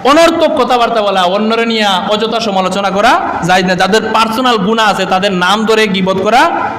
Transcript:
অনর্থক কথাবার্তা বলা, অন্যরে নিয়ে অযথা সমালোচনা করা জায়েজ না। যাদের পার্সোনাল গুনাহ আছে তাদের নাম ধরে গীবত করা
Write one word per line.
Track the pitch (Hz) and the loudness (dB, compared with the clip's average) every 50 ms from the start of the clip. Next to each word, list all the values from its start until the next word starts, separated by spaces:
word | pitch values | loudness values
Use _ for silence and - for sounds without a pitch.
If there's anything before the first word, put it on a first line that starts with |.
| - | 2
অনর্থক | 240 285 320 330 320 330 330 320 294 - 294 | 2 4 4 4 4 4 2 0 0 0 0
কথাবার্তা | 247 233 254 247 233 226 233 226 | 0 0 0 0 0 0 0 0
বলা, | 208 202 190 190 | 0 0 0 0
অন্যরে | 185 175 185 208 214 220 220 233 226 | 0 0 0 0 0 0 0 0 0
নিয়ে | 233 226 220 214 202 190 175 180 - | -2 -2 0 0 0 0 -2 0 -2
অযথা | 214 208 - 220 226 226 | -2 -2 -2 -2 -4 -4
সমালোচনা | 220 220 190 190 190 180 185 196 202 196 | -4 -2 -2 -2 -2 -2 -2 -2 -2 -2
করা | 185 196 208 240 294 359 381 - - - - | -2 0 2 2 2 2 0 -4 -6 -6 -2
জায়েজ | 165 180 190 185 | 0 0 2 2
না। | 180 185 | 0 0
যাদের | 175 190 190 202 226 214 220 220 | 0 0 2 2 0 0 0 0
পার্সোনাল | 214 226 220 220 240 262 254 240 220 | 0 0 0 -2 -2 0 0 0 0
গুনাহ | 185 196 226 226 220 208 | 0 0 0 0 2 0
আছে | 190 - 190 | 0 0 -2
তাদের | 175 185 185 185 202 190 | -2 -2 0 0 0 -2
নাম | 180 180 180 196 214 220 | 0 0 0 0 0 0
ধরে | 208 226 214 220 214 | 0 2 2 2 0
গীবত | 185 190 185 190 190 190 | 0 -2 0 0 -2 0
করা | 196 208 220 247 302 339 - - - - - | 0 2 2 4 2 2 0 -2 -4 -6 -6